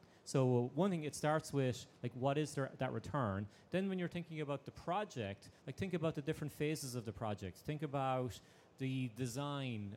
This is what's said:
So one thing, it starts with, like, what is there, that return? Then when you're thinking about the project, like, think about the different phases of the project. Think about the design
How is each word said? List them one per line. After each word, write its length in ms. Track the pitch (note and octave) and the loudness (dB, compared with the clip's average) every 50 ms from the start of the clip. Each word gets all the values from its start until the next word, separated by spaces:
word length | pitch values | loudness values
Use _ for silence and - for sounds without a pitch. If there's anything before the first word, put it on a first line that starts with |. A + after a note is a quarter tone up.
| - - - - - | -20 -20 -20 -18 -8
So 480 | - - C#3 C3 B2+ B2 A#2+ A#2+ B2+ B2 | 2 4 6 6 8 6 6 4 2 2
one 160 | C#3+ F#3 G#3 | 2 4 4
thing, 120 | F3+ E3 D3+ | 2 0 -2
it 100 | C#3+ - | -4 -4
starts 380 | - - D3+ D3+ D#3 - - | 0 2 4 4 4 2 2
with, 340 | C#3+ C#3 C3 B2+ A2+ - - - - - - | 2 2 2 2 0 -2 -8 -14 -12 -6 -6
like, 100 | A#2 - | -6 -2
what 220 | B2+ B2+ C#3 C#3 | 0 2 2 4
is 180 | D3+ D#3 C#3 - | 2 0 0 0
there, 160 | C#3+ C3+ - - | -2 -2 -2 -2
that 160 | - - D#3 B2 | -2 -2 -2 0
return? 540 | A2+ - - - A3 B2 G2+ F#2+ G2 G#2+ - - - - - | -4 -4 0 0 2 4 4 2 2 -2 -4 -8 -18 -10 -2
Then 180 | - F#3 G3 G3 | 0 0 0 0
when 100 | F#3+ F#3 | 0 0
you're 80 | F3 | -2
thinking 320 | E3 - F3 E3+ - E3 D#3 | -2 -2 -4 -6 -6 -4 -4
about 240 | D3+ C#3 C#3+ C3+ - | -2 -2 -2 -4 -4
the 80 | - | -10
project, 800 | - - - E3+ F3 G#3 G#3+ G#3 - C3 G#2+ G2 - - - - - - - | -14 -8 -2 0 0 0 0 -2 -2 -2 -2 -2 -4 -6 -10 -18 -20 -12 -12
like, 80 | - - | -10 -6
think 180 | - F#3+ F#3+ F3 | -4 -4 -2 0
about 220 | E3+ D3+ D#3+ - | 0 0 0 0
the 60 | D#3 | 0
different 320 | C3+ D#3+ D#3 - D#3 C#3+ - | -2 -2 -2 -2 -4 -6 -2
phases 420 | - D3+ D3+ D#3+ - C#3+ B2+ A#2+ | 0 0 0 2 0 -2 -4 -4
of 80 | B2 G#2 | -4 -4
the 80 | A2+ | -4
project. 460 | G#2 - A#2 G#2+ G#2 F#2 G2+ F2+ - | -4 -2 -2 -2 -2 -2 -4 -6 -8
Think 260 | - - - D3+ C#3+ D#3 | -6 -4 -4 -2 -2 -2
about 560 | C#3+ C3+ C#3 C3 C3 C3 C3 B2+ B2 - - - - - - - - - | -2 0 0 2 2 2 2 2 0 -4 -8 -14 -20 -20 -20 -20 -20 -8
the 320 | - C3+ C3 C3 C3 B2+ A#2+ G#2 | -4 -2 0 0 0 0 -2 -2
design 800 | A#2 C3 A#2+ A2+ C#3 C#3+ C#3+ C#3+ C#3 C3+ B2+ A#2 G#2+ G2+ G2 G#2 | -4 -4 -2 -2 -2 -2 -2 -2 -2 -2 -2 -2 -2 -4 -6 -6